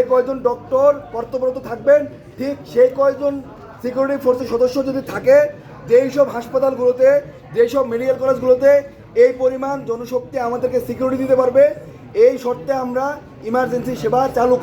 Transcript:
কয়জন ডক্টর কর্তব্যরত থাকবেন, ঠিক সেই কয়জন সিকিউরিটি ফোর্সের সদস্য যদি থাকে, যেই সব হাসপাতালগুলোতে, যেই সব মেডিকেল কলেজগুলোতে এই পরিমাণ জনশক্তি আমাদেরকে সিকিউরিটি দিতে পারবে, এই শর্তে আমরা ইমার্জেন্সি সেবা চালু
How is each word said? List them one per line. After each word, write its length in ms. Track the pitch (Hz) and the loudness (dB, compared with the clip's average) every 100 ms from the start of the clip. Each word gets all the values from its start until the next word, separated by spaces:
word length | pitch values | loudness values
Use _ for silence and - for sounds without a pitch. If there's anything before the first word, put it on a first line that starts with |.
| 254 | 4
কয়জন 260 | 254 247 269 240 | 2 0 -2 -4
ডক্টর 420 | 240 - 262 285 277 - | -4 -4 0 2 0 -4
কর্তব্যরত 440 | 226 233 262 254 262 226 | -10 -8 -4 -4 -4 -8
থাকবেন, 320 | 233 233 294 269 - - - | -4 2 2 2 -10 -18 -10
ঠিক 160 | 262 277 - | -8 -8 -4
সেই 180 | 233 254 262 | 2 2 2
কয়জন 360 | 277 269 285 277 254 - - - | 0 0 -2 -4 -8 -18 -20 -12
সিকিউরিটি 360 | 247 254 269 277 | -8 -2 -2 -2
ফোর্সের 280 | 254 254 254 | 0 0 -2
সদস্য 240 | 233 254 269 269 | 0 0 0 -4
যদি 140 | 262 262 | -4 -6
থাকে, 240 | 302 269 285 294 - - - 143 | -4 4 4 4 -4 -18 -16 2
যেই 180 | 240 269 285 | 2 4 0
সব 100 | 269 233 | 0 -2
হাসপাতালগুলোতে, 720 | 233 262 269 247 247 247 262 - - - - | -6 -2 0 0 0 2 4 2 0 -12 -6
যেই 140 | 214 233 | 0 0
সব 100 | 277 247 | 0 -2
মেডিকেল 240 | 233 262 254 | -2 -2 -2
কলেজগুলোতে 480 | 262 254 254 254 269 285 277 - - 220 | 0 0 2 4 4 4 2 -12 -6 2
এই 80 | 247 254 | 2 4
পরিমাণ 340 | 262 262 277 277 233 | -2 -2 -4 -6 -6
জনশক্তি 460 | 233 240 247 247 262 233 | -8 -6 -8 -6 -6 -4
আমাদেরকে 300 | 240 247 240 - | -4 -2 -2 -4
সিকিউরিটি 360 | 240 262 262 | -4 -4 -2
দিতে 140 | 269 262 | 0 2
পারবে, 240 | 254 254 294 302 - - - 202 240 | 4 4 4 2 -12 -20 -6 2 4
এই 80 | 269 | 4
শর্তে 280 | 240 240 - 262 | -2 -6 -4 -4
আমরা 200 | 254 247 277 294 - - 214 | -4 -4 -4 -6 -12 -16 -4
ইমার্জেন্সি 420 | 247 254 247 247 247 | -2 -2 -4 -6 -6
সেবা 180 | 220 247 262 262 | -2 0 0 0
চালু 180 | 247 247 | 2 2